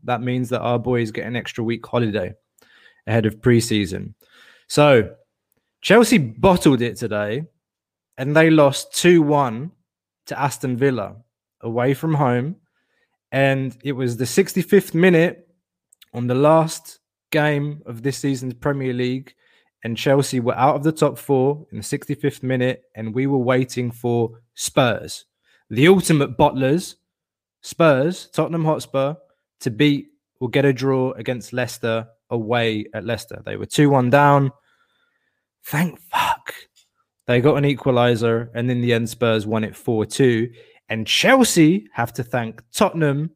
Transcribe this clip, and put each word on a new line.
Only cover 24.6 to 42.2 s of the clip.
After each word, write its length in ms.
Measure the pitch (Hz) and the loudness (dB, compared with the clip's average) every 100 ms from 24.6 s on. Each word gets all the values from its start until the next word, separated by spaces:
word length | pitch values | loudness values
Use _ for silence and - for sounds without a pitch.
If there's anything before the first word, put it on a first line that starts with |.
| - - 123 92 - - _ _ _ _ - | -4 0 0 0 -8 -16 _ _ _ _ -8
the 180 | 110 160 | 2 6
ultimate 500 | 190 165 156 135 123 | 6 4 0 0 2
bottlers, 580 | 147 131 131 165 - - _ _ _ _ _ _ | 0 2 0 0 -4 -16 _ _ _ _ _ _
Spurs, 680 | - - 165 131 156 180 - | -8 2 4 4 0 -4 -8
Tottenham 380 | - 156 165 160 | -4 -2 -2 -2
Hotspur, 500 | 143 - 135 139 156 _ _ _ _ | -2 -4 -2 -2 -4 _ _ _ _
to 100 | 135 | -6
beat 380 | 107 147 143 - _ _ - | 0 2 0 -6 _ _ -10
or 80 | 123 | -4
get 160 | 139 139 | 0 0
a 80 | |
draw 400 | 123 135 131 131 | 0 0 0 -2
against 400 | 127 117 123 - | -6 -8 -8 -8
Leicester 560 | 123 123 - 117 113 113 _ - | -6 -6 -6 -4 -4 -6 _ -8
away 540 | 120 107 120 113 107 - | -6 -2 -2 -2 -4 -6
at 120 | 110 104 | -10 -8
Leicester. 360 | 113 - - - | -8 -10 -16 -12
They 120 | 101 | -10
were 80 | 104 | -6
two 240 | - 147 | 2 2
one 200 | 139 123 | 4 4
down. 420 | 143 143 143 135 - _ _ _ _ _ _ _ _ _ _ - | 4 6 4 2 -6 _ _ _ _ _ _ _ _ _ _ -8
Thank 340 | 147 175 - | -4 -4 -6
fuck. 540 | - - - - - - - _ _ _ _ _ - | -6 -4 -2 -4 -8 -20 -20 _ _ _ _ _ -2
They 120 | 123 | 2
got 180 | 135 143 | 4 2
an 60 | |
equaliser, 840 | 143 131 139 123 123 117 117 113 117 117 | 0 0 0 2 2 2 0 -2 -4 -6
and 160 | 123 | -4
in 100 | 123 | -2
the 120 | 120 | 0
end, 160 | 117 113 | 0 -2
Spurs 360 | - 120 110 104 | -2 0 0 -2
won 180 | 110 | -4
it 120 | 107 - | -4 -6
four 300 | - 110 104 | -4 -2 -2
two. 460 | - 135 113 120 - - _ - | 2 2 2 -2 -8 -20 _ -10
And 160 | 110 110 | -6 -2
Chelsea 840 | - 190 262 247 175 156 196 214 | 0 4 4 4 4 4 4 -2
have 180 | - 120 | -6 -6
to 100 | - | -6